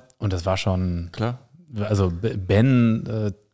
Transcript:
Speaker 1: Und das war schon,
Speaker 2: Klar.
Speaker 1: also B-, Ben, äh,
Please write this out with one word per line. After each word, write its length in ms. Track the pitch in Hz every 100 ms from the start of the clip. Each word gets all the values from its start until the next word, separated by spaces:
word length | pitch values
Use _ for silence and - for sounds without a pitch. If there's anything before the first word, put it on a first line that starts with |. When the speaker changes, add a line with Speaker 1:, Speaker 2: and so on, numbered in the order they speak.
| - _
Speaker 1:
Und 160 | 107
das 120 | 92 92
war 120 | 95
schon, 520 | 101 92 92 85 85
Speaker 2:
Klar. 280 | - 110 123 - _ _ 107 104
Speaker 1:
also 220 | 101 92
B-, 260 | 85 110 101
Ben, 680 | 92 101 131 123 117 110 -
äh, 240 | 110 104 - _